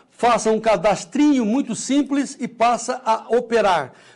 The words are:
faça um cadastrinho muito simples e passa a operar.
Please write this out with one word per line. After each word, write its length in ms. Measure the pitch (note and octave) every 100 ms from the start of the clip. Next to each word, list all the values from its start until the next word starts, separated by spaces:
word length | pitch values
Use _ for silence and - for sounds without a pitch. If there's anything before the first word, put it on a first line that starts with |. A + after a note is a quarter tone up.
| _
faça 400 | - A#3+ A3+ A3
um 80 | A3
cadastrinho 840 | A3 G#3 G#3 F#3+ - C#4 D4 C4+
muito 320 | G#3+ B3 C#4+ A3
simples 600 | - C#4 C4+ C#4 C4+ -
e 80 | B3
passa 520 | - A3+ A3+ - B3+
a 240 | A3+ A3 -
operar. 640 | A#3 A#3+ A#3 G3+ E3+ C3 - -